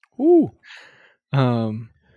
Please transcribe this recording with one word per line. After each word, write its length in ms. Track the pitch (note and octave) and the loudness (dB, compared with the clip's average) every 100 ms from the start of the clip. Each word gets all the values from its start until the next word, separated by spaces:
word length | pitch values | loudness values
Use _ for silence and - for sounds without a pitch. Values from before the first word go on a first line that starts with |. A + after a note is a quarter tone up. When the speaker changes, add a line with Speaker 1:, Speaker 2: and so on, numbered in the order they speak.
| _ - | _ -4
Speaker 1:
Ooh. 320 | D4+ E4+ F3+ - - - - _ _ _ _ | 2 2 2 -6 -20 -20 -20 _ _ _ _
Speaker 2:
Um, 580 | C#3 B2+ A#2 A2+ A2 A2+ _ _ | -2 0 0 -4 -8 -14 _ _